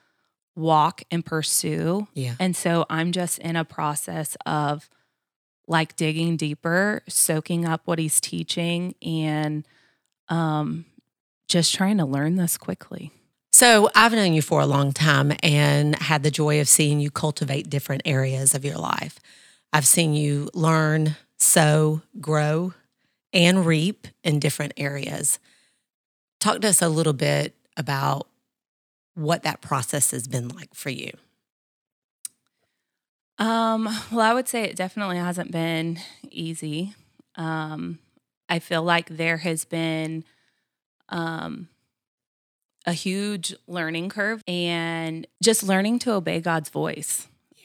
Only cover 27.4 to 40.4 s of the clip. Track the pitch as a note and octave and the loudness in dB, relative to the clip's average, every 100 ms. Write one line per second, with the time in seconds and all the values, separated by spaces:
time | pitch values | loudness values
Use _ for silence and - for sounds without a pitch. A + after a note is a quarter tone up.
27.4 | D3+ - _ - C3+ C3+ C#3 C#3 - _ | -2 -8 _ -10 -6 -2 -2 -2 -6 _
28.4 | _ _ _ _ _ _ _ F3 D3+ E3 | _ _ _ _ _ _ _ -6 -2 -2
29.4 | D#3 - - C3+ B2 D3 - C3 C3+ B2+ | -2 -6 -4 -4 -2 -2 -2 -4 -6 -6
30.4 | A#2+ F3 D3+ - C3+ - - - _ _ | -6 -12 -18 -14 -10 -10 -10 -14 _ _
31.4 | _ _ _ _ _ _ _ _ - _ | _ _ _ _ _ _ _ _ -20 _
32.4 | _ _ _ _ _ _ _ _ _ - | _ _ _ _ _ _ _ _ _ -4
33.4 | A3 A3+ A3+ A3+ A3 G#3+ - A#3 A3 B3 | 0 0 0 0 -4 -6 -4 2 2 2
34.4 | B3 A#3+ G#3 - F#3 G#3+ G3 F3 F3 F3+ | 0 -4 -4 -4 -6 -4 -4 -2 -4 -4
35.4 | - E3 E3 D#3+ E3 E3 - - - - | -6 -4 -2 -2 -4 -6 -12 -20 -16 -10
36.4 | E3 D#3+ D#3 D#3 G3 - _ _ _ - | -10 -8 -8 -6 -8 -12 _ _ _ -10
37.4 | D#3+ D#3+ D#3 D#3 - E3 _ _ _ _ | -6 -6 -6 -8 -10 -12 _ _ _ _
38.4 | - E3+ - E3+ E3+ E3+ - D#3+ E3 E3 | -4 -4 -2 -2 2 0 0 -4 -2 -2
39.4 | E3+ D#3+ - E3 E3 D#3+ D#3+ D#3+ - _ | -2 -4 -6 -4 -4 -4 -4 -8 -10 _